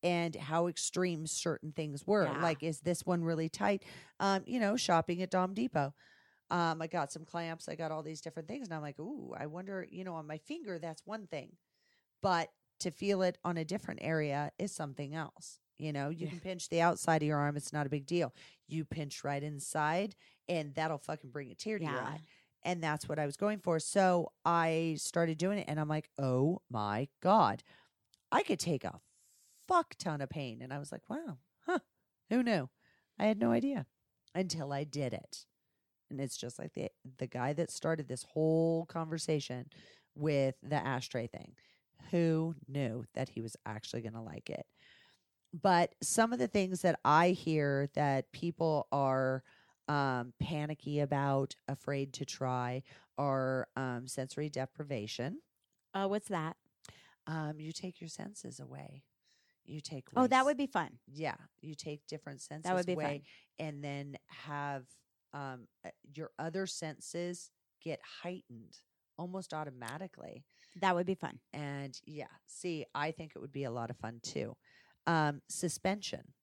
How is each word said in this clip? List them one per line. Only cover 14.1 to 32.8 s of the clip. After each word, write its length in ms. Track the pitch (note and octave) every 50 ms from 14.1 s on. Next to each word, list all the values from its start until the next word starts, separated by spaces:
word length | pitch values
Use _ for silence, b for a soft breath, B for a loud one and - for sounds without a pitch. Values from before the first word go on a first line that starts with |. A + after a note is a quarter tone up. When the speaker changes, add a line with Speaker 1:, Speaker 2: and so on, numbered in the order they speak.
| D#3+ D#3+ D3+ D3 C#3 C#3+ D3 D3 - _
Speaker 1:
is 140 | F3+ G3+ -
something 420 | - D#3+ C#3+ C3+ - C#3+ C#3 D3
else. 460 | D#3+ D#3 - _ - - - - - _ _ _ _
You 140 | - D#3 D3
know, 160 | C#3 C#3 C#3+
you 160 | E3+ E3 E3
Speaker 2:
Yeah. 60 | D#3
Speaker 1:
can 100 | E3+ E3+
pinch 280 | - F#3 F#3 E3+ - -
the 100 | - E3
outside 420 | E3+ F3 E3+ - - - D#3+ D#3 D3+
of 40 | D3
your 100 | D3+ D3
arm. 180 | C#3+ D3 D3
It's 160 | D3 C#3 - -
not 140 | D3+ D3
a 40 | C#3
big 160 | D3 D3 C#3
deal. 280 | C3+ E3+ F3 E3 B2 B B B B B B B
You 180 | _ D#3 D#3+ D#3+
pinch 380 | - - D#3+ D3+ C#3+ - - -
right 200 | C#3+ C#3+ C#3+ C#3
inside, 720 | D3+ D3+ C#3 C3+ - - D#3 D3+ D3+ D#3+ F3+ G3+ A3 F#3+ b b b b b b -
and 260 | F3 E3 D3+ D3 C#3
that'll 240 | D3+ D#3 D#3+ D#3+ D3+
fucking 320 | - - D#3 D#3 - C3+
bring 200 | B2 D3 C#3+ B2
a 40 | -
tear 240 | _ - G#3+ A3 G3+
to 60 | E3
your 80 | D#3 C#3+
Speaker 2:
Yeah. 160 | C3+ B2 -
Speaker 1:
eye. 120 | D3 D#3 D#3+ b b b b b b _ _
And 200 | - F3+ F3 D#3+
that's 260 | D#3+ D3+ D3+ - -
what 100 | D#3+ D3+
I 60 | D3+
was 100 | D3 C#3
going 240 | - - G#3 G#3+ G3+
for. 180 | - - E3+ D#3+
So 540 | - - - G3+ F#3+ F#3 F3+ F3 D#3+ - _ _ _
I 520 | - E3+ E3+ E3 E3 D#3+ D#3+ E3 E3 D#3+ D3
started 400 | - - - F3 E3+ E3 D#3+ D#3
doing 200 | F3 F#3 G#3 G#3
it, 80 | - -
and 100 | D3+ D3+
I'm 80 | D3+ D3+
like, 220 | D#3 D3+ D#3 - _ -
"Oh, 440 | C#3 C3 B2+ B2+ C3+ D#3 F3+ - _ _
my 380 | B2 A2+ G#2 G#2 G2+ G#2+ C3+ C#3+ _ _
God. 420 | - F3+ G3 A3 E3+ G#2+ G2+ - - b b b b b b _ _ _ _ _ _ _ -
I 100 | - G#4
could 160 | - G#3+ E3+
take 260 | - F3 E3 C3 -
a 160 | F#2 - - _ _ _ _ _ _ _ _ _ _ _ _ _ -
fuck 260 | F#4 F4 D#4+ _ - _
ton 220 | - F#3 D#3 C#3+ C#3
of 80 | B2+
pain." 320 | - D#3+ C#3 B2+ A2 A#2+ B2
And 100 | C3 C3+
I 60 | C#3+
was 120 | C#3+ C#3+ -
like, 160 | - _ _
"Wow, 280 | A3 D4 E4 D4 D#3+ B2+ _ _ _ _ _
huh, 140 | - F4+ D#4+ - _ _ _ _ _ _ _ _ _
who 120 | G#3+ B3 B3+
knew?" 280 | A#3 A3 E3+ C3 - _ _